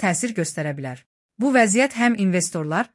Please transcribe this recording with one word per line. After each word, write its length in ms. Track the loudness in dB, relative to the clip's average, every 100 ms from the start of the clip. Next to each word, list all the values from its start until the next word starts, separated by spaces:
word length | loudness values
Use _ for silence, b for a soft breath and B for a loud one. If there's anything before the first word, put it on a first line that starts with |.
təsir 320 | 0 0 -2
göstərə 400 | -4 -4 -4 -6
bilər. 300 | -6 -8 -10 _ _ _ -2
Bu 120 | 2
vəziyyət 460 | 4 4 4 2 2
həm 160 | 0 2
investorlar, 640 | 2 0 0 -4 -4 -2 -4